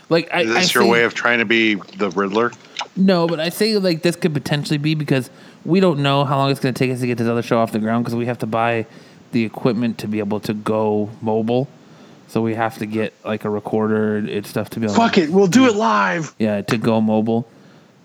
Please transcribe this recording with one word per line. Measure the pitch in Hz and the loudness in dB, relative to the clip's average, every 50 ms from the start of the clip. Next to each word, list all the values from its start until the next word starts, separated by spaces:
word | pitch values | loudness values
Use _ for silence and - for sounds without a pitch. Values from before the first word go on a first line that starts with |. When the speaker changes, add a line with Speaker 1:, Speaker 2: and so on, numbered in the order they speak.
| - - | -4 -2
Speaker 1:
Like, | 160 170 165 - - | 0 0 0 -2 -2
I, | 170 175 | -2 0
Speaker 2:
Is | 113 | 0
this | 113 | 0
Speaker 1:
I | - 180 180 - 127 | 2 2 2 2 4
Speaker 2:
your | 120 | 4
Speaker 1:
say | 117 | 4
Speaker 2:
way | 117 117 120 | 4 4 4
of | 110 - | 2 0
trying | - - 120 120 117 | 0 0 2 2 2
to | 117 | 2
be | 101 117 113 113 110 107 | 2 2 2 4 2 0
the | 95 85 - - 95 104 98 | -2 -4 -10 -6 -4 -4 -2
Riddler? | 82 95 101 98 95 110 120 120 - - - - - - - - - | 0 -2 -2 0 0 0 0 0 -2 -8 -16 -16 -12 -12 -12 -8 -2
Speaker 1:
No, | - 190 190 185 170 170 | 0 2 2 4 2 2
but | 165 170 151 | 0 0 -2
I | 160 175 | -4 -4
say, | 170 - 208 220 220 208 | -2 -2 -2 0 0 0
like, | 190 185 170 160 - | 0 0 0 0 0
this | 170 170 | -2 0
could | - - 180 147 | 0 -2 -2 -2
potentially | 147 - - 156 143 143 - 156 147 | -2 -2 -2 -4 -4 -2 -2 -4 -2
be | 143 156 160 | 0 -2 -2
because | 156 147 - 147 131 127 - - - - - - - - | -2 -2 0 0 0 -2 -4 -10 -20 -20 -20 -20 -14 -4
we | - 160 196 | 0 2 4
don't | 190 180 156 139 | 4 2 2 2
know | 143 143 139 139 143 | 2 2 2 2 2
how | 131 147 139 | 0 0 0
long | 139 139 | 2 0
it's | 139 131 | 0 0
gonna | - 131 113 | -2 -2 0
take | - 135 127 | 0 -2 -2
us | 127 123 | 0 -2
to | 127 | -2
get | 120 120 117 | -2 -2 0
this | 117 117 | 0 0
other | 120 117 117 | 0 -2 0
show | - 127 117 | 0 2 2
off | 113 110 117 | 2 0 0
the | 110 | -2
ground | 107 110 113 117 120 | -2 0 0 0 0
'cause | - 117 | -2 -2
we | 117 120 | -2 -2
have | 123 120 120 | -4 -4 -4
to | 127 | -4
buy | 110 110 113 113 117 117 113 110 - - - - - - - - - - | -2 -2 0 0 2 0 0 -2 -6 -10 -20 -20 -20 -20 -20 -16 -4 -2
the | 120 113 | -2 -2
equipment | 104 - - - 131 117 107 123 117 104 - | -2 -4 -2 -2 0 0 0 -2 -2 -4 -6
to | - 107 | -6 -6
be | 107 107 | -4 -4
able | 107 101 107 104 | -4 -4 -4 -4
to | - - 110 | -4 -4 -6
go | 107 107 113 110 110 107 107 107 107 104 107 113 - | -4 -2 -2 0 0 0 0 0 0 -2 -4 -6 -6
mobile. | 117 113 110 113 110 113 120 127 131 - - - - - - - - - - - - - | -4 -2 0 0 0 0 0 0 -2 -2 -8 -16 -20 -20 -20 -20 -20 -20 -20 -20 -20 -6
So | - 110 113 | -2 -2 0
we | 113 110 | 0 0
have | 113 113 113 - - | -2 -2 -2 -2 -6
to | 110 | -8
get, | 107 107 110 110 - - _ - | -6 -4 -4 -4 -4 -6 _ -6
like, | - 110 107 - | -6 -6 -4 -4
a | 107 | -4
recorder | 104 104 101 - - 110 107 107 107 107 107 107 107 | -4 -4 -4 -2 -2 0 0 2 2 0 0 0 0
and | 104 107 - 71 101 104 | -2 -2 -4 -4 -6 -6
stuff | - - 113 107 - | -6 -6 -6 -6 -4
to | - 120 | -4 -4
be | 113 | -4
able | 107 101 | 0 2
Speaker 3:
Fuck | 233 233 226 - | 2 2 4 4
Speaker 1:
to | 196 165 | 2 2
Speaker 3:
it, | 147 | 2
we'll | 170 196 202 | 4 4 4
do | 185 - 127 277 | 4 6 6 6
Speaker 1:
Yeah. | 254 | 6
Speaker 3:
it | 214 | 4
live. | 202 220 226 214 208 202 190 180 170 156 139 - - | 2 0 0 0 0 0 0 -2 -4 -6 -8 -6 -4
Speaker 1:
Yeah, | 113 107 104 101 95 | -2 -2 -2 -2 -2
to | - - 110 | -2 -2 0
go | 110 123 113 110 | 0 0 2 2
mobile. | 110 110 110 110 107 117 113 113 120 - - - - - - - - _ _ _ _ | 2 2 2 2 2 0 0 -2 -2 -6 -12 -20 -20 -20 -20 -20 -20 _ _ _ _